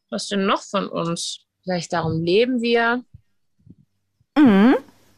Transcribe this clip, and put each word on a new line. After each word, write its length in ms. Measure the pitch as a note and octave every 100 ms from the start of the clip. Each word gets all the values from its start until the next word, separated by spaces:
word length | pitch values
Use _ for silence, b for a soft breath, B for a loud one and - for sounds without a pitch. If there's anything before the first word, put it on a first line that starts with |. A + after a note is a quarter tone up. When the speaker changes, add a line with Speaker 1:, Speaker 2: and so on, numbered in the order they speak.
| _
Speaker 1:
Was 180 | G#3+ -
denn 160 | G3+ G3
noch 160 | D#4
von 240 | - G3 F#3
uns? 520 | E3+ E3+ E3+ - - _ _
Vielleicht 280 | F3+ F3+ D#3
Darum 300 | E3+ E3 D#3+
leben 380 | E3+ F#3+ B3 B3
wir. 420 | A#3 A#3 A#3 B3 B3 - _ _ _ _ - - _ _ _ _ _ -
Speaker 2:
Mhm. 400 | C#4 G3 A3+ A#4 - _ _